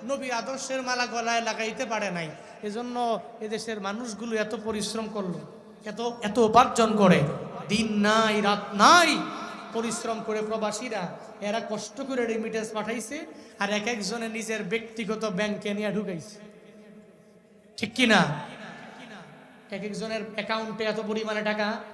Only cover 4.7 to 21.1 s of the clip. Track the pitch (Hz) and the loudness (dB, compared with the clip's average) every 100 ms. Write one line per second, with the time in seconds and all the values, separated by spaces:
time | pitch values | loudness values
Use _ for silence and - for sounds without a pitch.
4.7 | 214 - 220 214 214 185 156 - - - | -2 -2 -4 -4 -4 -4 -6 -10 -18 -20
5.7 | - 214 208 240 233 202 214 220 226 254 | -14 -12 -4 -4 -2 -2 4 8 10 8
6.7 | - 220 214 190 156 147 - - - - | 6 4 8 8 8 6 -2 -8 -10 -2
7.7 | 190 214 208 208 220 220 214 202 202 - | 0 2 4 6 6 4 4 2 2 -2
8.7 | 202 233 349 330 262 - - - - - | 8 10 10 8 2 -2 -8 -10 -12 -8
9.7 | 226 226 - 233 220 220 214 214 220 214 | -4 -4 -4 -4 -4 -2 -2 -2 -2 -2
10.7 | 208 254 214 170 - - - 202 220 208 | -2 -6 -4 -6 -8 -14 -8 -4 -2 -4
11.7 | 208 - - 269 262 226 220 214 220 214 | -6 -6 -8 -4 -2 0 -2 -2 -4 -4
12.7 | 214 214 240 - 302 320 - - - 202 | -4 -4 -6 -6 -10 -10 -16 -20 -4 0
13.7 | 208 214 240 190 233 226 220 208 220 185 | 0 -2 -4 -4 -4 -6 -6 -4 -6 -2
14.7 | 226 226 - 208 220 214 185 214 202 208 | -4 -4 -8 -4 -2 -2 -2 -2 -2 -4
15.7 | 202 214 190 196 170 - - - - - | -2 -2 -2 -4 -8 -10 -18 -20 -20 -20
16.7 | - 208 208 - - - - _ - - | -20 -20 -20 -20 -20 -20 -20 _ -20 -20
17.7 | - 226 - 247 202 151 147 - - - | -8 -6 2 6 6 6 -2 -8 -14 -14
18.7 | - - - 233 202 - - - - - | -16 -18 -18 -18 -18 -18 -20 -20 -20 -12
19.7 | 196 208 202 220 220 208 214 - 220 220 | -8 -6 -6 -4 -6 -6 -6 -2 -2 -4
20.7 | 214 214 214 208 | -2 -2 0 -2